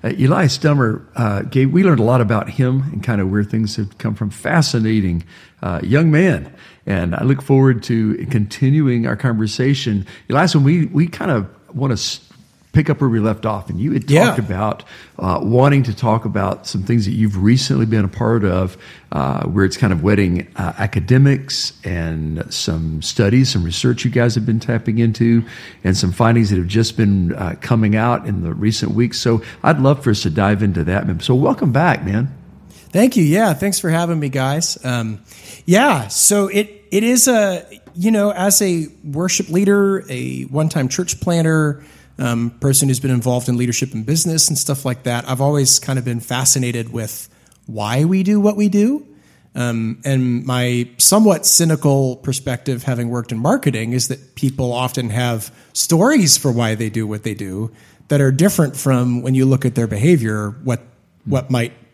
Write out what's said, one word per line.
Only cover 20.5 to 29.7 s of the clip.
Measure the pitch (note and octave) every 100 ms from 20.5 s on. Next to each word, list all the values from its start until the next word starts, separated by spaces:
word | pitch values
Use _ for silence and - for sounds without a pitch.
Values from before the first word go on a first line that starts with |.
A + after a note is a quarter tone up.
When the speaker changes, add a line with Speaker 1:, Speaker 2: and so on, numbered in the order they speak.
| -
Speaker 1:
uh, | F2 -
academics | G2+ C3+ F2 C3 C#3 C3+ C3+ - - -
and | - F2 E2 D#2+ D#2 D#2 -
some | - - D#2+ D#2+ D#2
studies, | - - G2+ A#2+ C3
some | G2
research | E2+ F2 B2 A#2+
you | A#2+
guys | A#2+ A#2+
have | A#2
been | A2 A2+
tapping | - A#2 - A2+
into, | A#2 A2 A#2 A#2 A#2 - - -
and | F#2 F#2+
some | F2+
findings | F2+ A2+ A#2 G#2+
that | G2
have | F2
just | G2+ A2+ -
been, | G#2+ G2 F2
uh, | - F2+ -
coming | - A2+ G#2+ G#2+
out | A#2 A#2+ -
in | G2
the | E2+
recent | - G#2+ G#2+ G#2+
weeks. | G#2 A#2+ -
So | B2 A2+ - -
I'd | A#2+